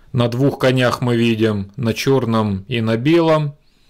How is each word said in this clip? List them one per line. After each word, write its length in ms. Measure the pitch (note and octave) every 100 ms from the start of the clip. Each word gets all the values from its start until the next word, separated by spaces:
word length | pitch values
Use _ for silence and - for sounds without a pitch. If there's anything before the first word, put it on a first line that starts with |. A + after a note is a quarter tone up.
| -
На 180 | B2 A#2+
двух 300 | A#2+ C#3 C3
конях 420 | C3 C3 B2 A#2
мы 160 | B2 A#2+
видим, 560 | A#2 A2 A2 G#2 G2 -
на 180 | A#2
черном 720 | G#2+ C3+ C3+ A#2 A2+ G#2+ F#2+ F#2+
и 100 | A#2+
на 160 | A2 A2+
белом, 600 | C3 E3+ D#3+ D#3 D3 - _ _